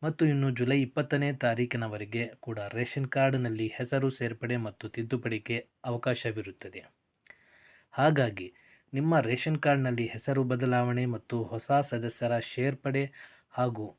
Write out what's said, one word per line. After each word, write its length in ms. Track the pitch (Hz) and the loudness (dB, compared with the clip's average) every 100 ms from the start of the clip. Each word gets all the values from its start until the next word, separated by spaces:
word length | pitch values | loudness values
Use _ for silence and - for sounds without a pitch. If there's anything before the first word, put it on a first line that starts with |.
ಮತ್ತು 240 | 151 156 160 | -6 2 4
ಇನ್ನು 240 | 143 135 | 4 2
ಜುಲೈ 320 | 123 123 139 | 2 2 2
ಇಪ್ಪತ್ತನೇ 500 | 127 - 135 143 143 | 2 -2 0 0 0
ತಾರೀಕಿನವರೆಗೆ 960 | 139 123 117 120 120 113 107 104 117 117 - | 0 0 0 0 -2 -4 -6 -6 -4 -6 -8
ಕೂಡ 180 | - 107 | -10 -8
ರೇಷನ್ 500 | 101 110 123 143 131 | -6 -4 -4 -2 -2
ಕಾರ್ಡ್‌ನಲ್ಲಿ 640 | 139 135 131 123 110 110 | 2 4 4 0 -2 -4
ಹೆಸರು 360 | - 123 139 135 | -4 -2 2 0
ಸೇರ್ಪಡೆ 460 | 131 120 113 120 123 | 0 -4 -4 -4 -2
ಮತ್ತು 320 | 110 - 107 | -4 -8 -10
ತಿದ್ದುಪಡಿಗೆ 760 | - 113 127 120 113 - 117 - _ | -6 -2 -2 -2 -4 -2 -6 -6 _
ಅವಕಾಶವಿರುತ್ತದೆ. 1000 | 127 120 131 120 120 107 98 92 95 92 - _ _ _ _ - _ - - - _ | -6 -2 0 0 -2 -4 -8 -12 -14 -14 -18 _ _ _ _ -20 _ -20 -20 -20 _
ಹಾಗಾಗಿ 640 | - 147 147 120 101 90 - _ - _ | 2 4 6 2 0 -12 -14 _ -20 _
ನಿಮ್ಮ 260 | 135 156 160 | -2 2 2
ರೇಷನ್ 380 | 113 127 - 151 | 2 0 0 2
ಕಾರ್ಡ್‌ನಲ್ಲಿ 480 | 151 139 131 120 113 | 4 4 2 0 -2
ಹೆಸರು 380 | 110 - 135 | -4 0 0
ಬದಲಾವಣೆ 640 | 127 127 127 123 123 123 123 | 2 2 2 4 4 2 0
ಮತ್ತು 360 | 117 - 120 | -2 -4 -4
ಹೊಸ 300 | 110 117 - | -2 -6 2
ಸದಸ್ಯರ 680 | 143 139 117 117 - 120 117 | 4 4 -2 -4 -2 0 0
ಸೇರ್ಪಡೆ 720 | - - 131 135 139 135 139 - - - _ | -2 -2 -2 -2 -2 -2 -2 -8 -20 -20 _
ಹಾಗೂ 460 | - 123 110 107 | -2 0 0 -8